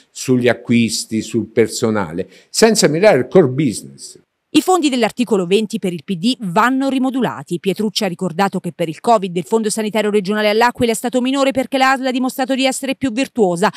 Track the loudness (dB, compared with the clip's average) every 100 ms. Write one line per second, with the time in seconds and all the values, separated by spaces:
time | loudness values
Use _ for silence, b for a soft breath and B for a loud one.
0 | B -10 0 2 4 0 2 2 2 -2
1 | -4 -6 -2 -4 -2 0 0 0 -2 -2
2 | -4 -8 -10 b b 2 4 4 2 4
3 | 4 4 4 4 4 2 -2 -2 -12 -20
4 | -20 -20 _ _ _ 0 2 2 2 0
5 | -2 0 0 0 2 0 0 -4 -4 -6
6 | -8 -4 -2 -2 -2 0 2 0 0 0
7 | -2 -2 -4 -4 -8 -4 -4 -2 -4 -2
8 | -4 -4 -6 -2 -2 -2 -8 -6 -6 -4
9 | 2 2 2 -6 -2 -2 -2 -4 -4 -2
10 | 0 -2 0 0 0 2 2 2 -2 0
11 | -2 -2 0 0 0 -2 -2 0 0 0
12 | -2 -2 -4 -4 -2 0 0 -2 -6 -4
13 | -4 -2 -4 2 2 2 0